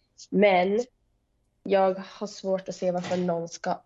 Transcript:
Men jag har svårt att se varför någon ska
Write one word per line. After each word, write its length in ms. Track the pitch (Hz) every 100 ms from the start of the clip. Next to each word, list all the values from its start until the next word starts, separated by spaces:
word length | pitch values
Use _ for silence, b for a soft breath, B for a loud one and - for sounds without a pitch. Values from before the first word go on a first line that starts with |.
| _ _ -
Men 500 | 190 202 185 185 208 247 _ _ _ _ _ _ _
jag 400 | - 196 190 190 196
har 200 | - 202
svårt 420 | - 196 190 185
att 60 |
se 160 | 185 185
varför 240 | 175 180 185
någon 320 | 180 170 170
ska 320 | - 185 175